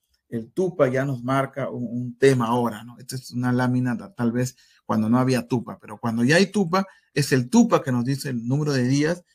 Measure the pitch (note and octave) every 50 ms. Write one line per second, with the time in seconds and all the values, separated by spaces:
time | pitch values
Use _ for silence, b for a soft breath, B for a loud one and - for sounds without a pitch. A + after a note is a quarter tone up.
0 | _ _ _ _ _ _ A#2+ A#2 A2+ - - F3 F#3+ F3 F3 - C#3 B2+ B2+ C3
1 | C3+ C#3+ C3 A#2+ A#2+ B2+ C3+ C#3 C3+ C3 - C#3 B2+ - B2 B2 A#2+ G#2+ A#2+ B2
2 | B2 A#2+ A#2+ - C3+ C#3 C3 B2 A#2 A2+ A#2+ B2 A#2+ A2+ A2 G#2+ A2+ A#2+ A#2+ -
3 | B2+ - C3+ B2+ - - A#2+ B2 B2 B2 B2 B2 B2+ B2 B2+ B2+ B2+ B2 A#2+ F#2+
4 | F#2+ G2 - - A#2+ A#2 A2+ B2 B2+ B2 - b b b b b b - A2 A2
5 | G#2+ A2 A#2+ B2+ B2+ C3 B2+ A#2 A#2+ - C3+ A2+ - G#2+ F#2+ - - - G#2 -
6 | - A#2 A2+ A#2 A#2+ C3 D#3 F3+ G3 F#3+ - G#3+ F#3+ D#3+ F#3 F#3+ F#3+ b b b
7 | b b b D3+ C3+ - C#3+ C3 A#2+ B2 - A#3+ A3+ - C3 B2 - C3+ B2 A#2+
8 | A#2+ C3 C#3 C3+ - C#3+ B2 A#2 A2+ A#2+ C3 D3+ D3+ D3 C#3 B2+ B2 B2+ C3+ C#3+
9 | D3 D#3 F3+ F3+ - _ _